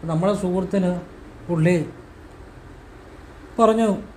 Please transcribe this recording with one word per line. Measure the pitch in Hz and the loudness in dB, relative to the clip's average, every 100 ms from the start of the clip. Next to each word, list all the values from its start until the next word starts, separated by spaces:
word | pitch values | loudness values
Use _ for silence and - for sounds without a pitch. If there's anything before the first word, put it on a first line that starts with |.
നമ്മളെ | 165 160 185 | -2 0 0
സുഹൃത്തിന് | 196 185 180 180 202 180 180 - - - - - | 0 0 -2 0 0 0 -2 -8 -18 -20 -18 -4
പുള്ളി | 170 160 175 143 - - - - - - - - - - - - - - - - - | 2 4 4 0 -10 -20 -20 -20 -20 -20 -20 -20 -20 -20 -20 -20 -20 -20 -20 -12 4
പറഞ്ഞു | 226 226 226 196 - | 4 6 2 0 -4